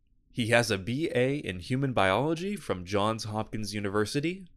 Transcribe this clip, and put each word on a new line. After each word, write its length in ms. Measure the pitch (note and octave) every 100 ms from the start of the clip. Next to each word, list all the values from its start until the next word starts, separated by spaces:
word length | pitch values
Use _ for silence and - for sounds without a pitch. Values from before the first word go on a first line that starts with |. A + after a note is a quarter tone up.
| _ _ _
He 180 | - A2
has 220 | A#2 G#2+
a 80 | G2
B 320 | F#2 B2+ D#3+ B2
A 200 | B2+ D3
in 240 | - F2+
human 340 | F2 B2+ C#3
biology 640 | A2 F#2+ G2 D3 E3 F#3+ G3+
from 260 | - F#2+
Johns 400 | F2+ G2+ G#2+ A2
Hopkins 500 | G#2+ G#2+ G#2+ A2+ G#2
University, 760 | G#2 G2+ G#2 G#2 D3 D#3+ F#3+ F#3